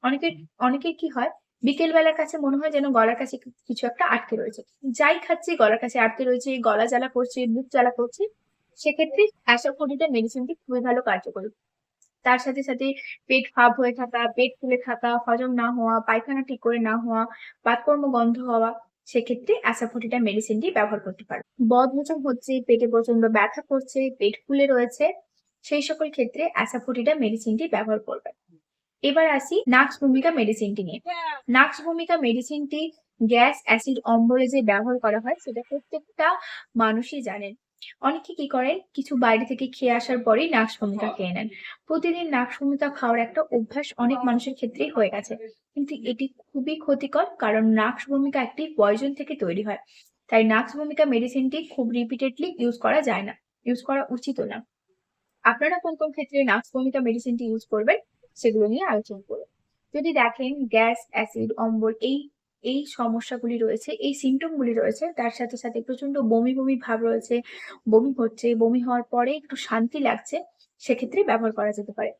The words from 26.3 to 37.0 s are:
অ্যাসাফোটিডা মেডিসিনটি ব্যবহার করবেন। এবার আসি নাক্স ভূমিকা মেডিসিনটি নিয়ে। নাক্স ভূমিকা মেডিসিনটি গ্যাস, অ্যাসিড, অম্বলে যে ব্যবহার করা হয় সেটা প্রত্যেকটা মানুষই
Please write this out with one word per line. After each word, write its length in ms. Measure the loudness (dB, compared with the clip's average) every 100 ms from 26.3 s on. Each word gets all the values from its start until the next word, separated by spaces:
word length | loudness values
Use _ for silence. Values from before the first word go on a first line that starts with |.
| 0 -4
অ্যাসাফোটিডা 580 | -2 -2 -4 -6 -2 2 2
মেডিসিনটি 420 | 0 -2 -2 -2 0
ব্যবহার 260 | -2 0 -2 -4
করবেন। 260 | -10 -10 -18 _ _ _ _ _ _
এবার 220 | 0 4 4 2
আসি 180 | 0 -2 4
নাক্স 200 | 4 4 2
ভূমিকা 280 | 2 4 2 2
মেডিসিনটি 440 | 0 0 -2 -4 -6
নিয়ে। 120 | -8 -8 -6 -6 -8 0 4
নাক্স 200 | 4 2
ভূমিকা 300 | -6 -4 0 0
মেডিসিনটি 580 | 2 0 -2 -6 -6 -4 -6 -8 _ _
গ্যাস, 360 | 2 4 4 2
অ্যাসিড, 340 | 0 0 2 -4 2
অম্বলে 340 | 4 6 4 4
যে 80 | 2 2
ব্যবহার 260 | 2 2 0
করা 140 | 0 0
হয় 140 | -2 -6
সেটা 180 | -6 -12 -8
প্রত্যেকটা 600 | -8 _ -12 _ 0 0 0 -4 -16 -8 0
মানুষই 380 | 2 2